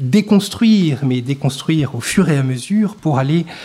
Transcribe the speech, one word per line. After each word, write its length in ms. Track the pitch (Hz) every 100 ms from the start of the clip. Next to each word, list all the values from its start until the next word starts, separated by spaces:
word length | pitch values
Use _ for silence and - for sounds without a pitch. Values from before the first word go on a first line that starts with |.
déconstruire, 1000 | 127 202 202 202 196 - 226 214 170 127
mais 160 | 135 127
déconstruire 720 | 120 139 143 - - 160 135
au 60 | 120
fur 300 | - - 180
et 80 | 143
à 40 |
mesure 520 | 131 123 - 208 208
pour 240 | 208 156 131
aller, 260 | 135 165 165 -